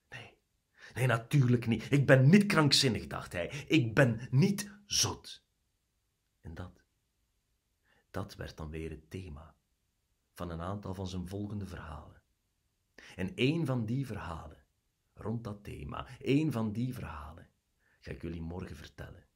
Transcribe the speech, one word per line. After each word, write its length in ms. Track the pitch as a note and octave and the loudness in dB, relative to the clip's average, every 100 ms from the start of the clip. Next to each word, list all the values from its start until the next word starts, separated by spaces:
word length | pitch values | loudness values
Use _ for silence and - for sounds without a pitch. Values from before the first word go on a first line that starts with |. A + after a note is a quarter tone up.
| _ | _
"Nee, 300 | - - _ _ _ _ _ - | -20 -20 _ _ _ _ _ -14
nee, 120 | - B2+ | -2 2
natuurlijk 600 | A#2 - D3 A#2+ A#2+ A2+ | 2 2 4 6 4 2
niet. 260 | A#2 - | 0 2
Ik 140 | C#3+ B2+ | 4 8
ben 220 | C3 C3 | 8 10
niet 180 | G3+ G3+ | 8 8
krankzinnig," 600 | D#3+ D3 - C3+ F#2+ - | 4 6 4 4 0 -4
dacht 260 | - - | -10 -8
hij. 140 | F2+ E2+ C#3+ - | -6 -6 -6 2
"Ik 260 | D#3 A2+ | 2 4
ben 340 | G#2 B2+ A2+ - | 4 4 2 0
niet 400 | C3 G3 - - - - | 4 4 2 -6 -14 -4
zot." 600 | - G2 - - - _ _ _ _ _ _ _ _ _ _ - | 0 0 -2 -10 -20 _ _ _ _ _ _ _ _ _ _ -16
En 60 | |
dat, 300 | E2 F#2 - _ _ _ _ _ _ _ _ _ _ _ _ _ | -12 -14 -16 _ _ _ _ _ _ _ _ _ _ _ _ _
dat 240 | F#2+ - | -10 -10
werd 220 | - D#2+ - | -12 -14 -12
dan 140 | D#2 | -12
weer 200 | D#2+ D#2+ | -10 -10
het 200 | D#2+ - | -12 -14
thema 460 | F#2 F#2 D2 D#2+ _ _ _ _ _ _ _ _ | -14 -12 -16 -18 _ _ _ _ _ _ _ _
van 180 | - F2 | -12 -10
een 100 | E2 | -8
aantal 340 | F2 G#2 F#2+ | -6 -6 -8
van 120 | F#2 F#2 | -8 -6
zijn 220 | F#2 F2 | -6 -6
volgende 380 | G2 G2+ G#2 F2+ | -8 -6 -8 -8
verhalen. 560 | F2 D#2 D#2 - - _ _ _ _ _ _ _ _ - - | -10 -12 -14 -16 -20 _ _ _ _ _ _ _ _ -16 -8
En 180 | F#2 | -6
één 320 | - B2+ E3+ C3+ | 0 0 0 -2
van 200 | B2+ G#2+ | -2 -2
die 200 | C3+ B2 | -4 -4
verhalen, 580 | F#2+ E2 D#2 D#2+ - _ _ _ _ _ | -8 -8 -10 -12 -18 _ _ _ _ _
rond 300 | - G#2 A#2 | -12 -8 -6
dat 200 | A2 G#2 | -8 -12
thema, 540 | - A#2+ - - - B2+ | -12 -12 -10 -10 -12 -8
één 340 | - C#3 D#3 | 0 2 2
van 200 | A#2 A2 | 0 -2
die 220 | G#2 B2+ | -2 -4
verhalen, 560 | A#2+ F#2 D#2+ D2+ D#2+ - _ _ _ _ _ | -6 -10 -12 -14 -16 -20 _ _ _ _ _
ga 100 | - | -14
ik 120 | - | -10
jullie 200 | E2+ E2 | -10 -8
morgen 340 | E2 F2+ F#2 - | -8 -8 -10 -12
vertellen. 500 | D2+ - - F2+ _ | -16 -16 -16 -18 _